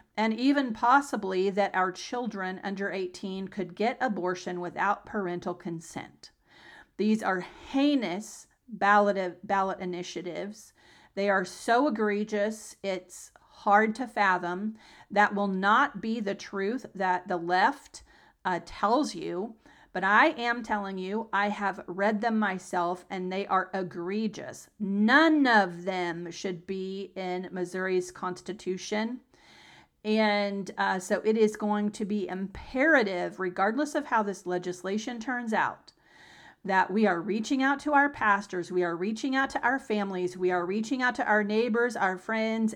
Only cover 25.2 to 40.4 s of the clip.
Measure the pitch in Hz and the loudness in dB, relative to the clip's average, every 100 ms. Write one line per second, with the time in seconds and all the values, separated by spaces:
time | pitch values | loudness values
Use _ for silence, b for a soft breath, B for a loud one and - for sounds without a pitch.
25.2 | 330 311 262 220 185 170 180 185 175 170 | 6 6 6 6 4 0 -4 -2 -2 -4
26.2 | 170 170 196 170 180 190 190 196 190 190 | -8 -6 -6 -6 -6 -6 -6 -8 -8 -8
27.2 | 185 180 185 185 180 185 185 185 180 - | -4 -4 -6 -6 -4 -4 0 0 -2 -6
28.2 | 180 175 - 196 185 185 - 214 226 254 | -8 -6 -8 -8 -6 -6 -4 -4 -4 -6
29.2 | - B B B B B B _ 214 220 | -14 B B B B B B _ 0 2
30.2 | 214 208 202 196 190 - 196 190 185 202 | 4 2 0 -2 -6 -2 0 0 0 0
31.2 | 220 220 214 214 208 208 208 208 196 208 | 2 4 4 2 -2 0 -2 -2 -4 -2
32.2 | 165 185 196 - - 262 311 285 202 180 | -4 -4 -6 -8 -6 0 4 6 4 0
33.2 | 175 175 185 180 202 254 294 302 277 226 | -4 -4 -4 0 0 2 -2 -2 0 0
34.2 | 202 190 175 180 180 175 190 214 254 233 | 0 -4 -4 -4 -4 -6 -4 -4 -6 -8
35.2 | 226 247 233 196 131 - - _ B B | -6 -6 -2 0 0 -4 -14 _ B B
36.2 | B B B B - 190 - 196 208 170 | B B B B 0 2 2 4 2 2
37.2 | 165 214 220 269 269 277 302 285 285 - | 0 -4 0 2 2 0 2 4 4 2
38.2 | 214 202 208 180 170 180 175 170 196 220 | 2 2 0 -6 -2 0 0 0 -4 -2
39.2 | 277 262 262 269 240 269 - 208 196 185 | -2 0 0 0 0 0 0 -2 -2 -2
40.2 | 180 180 | -4 0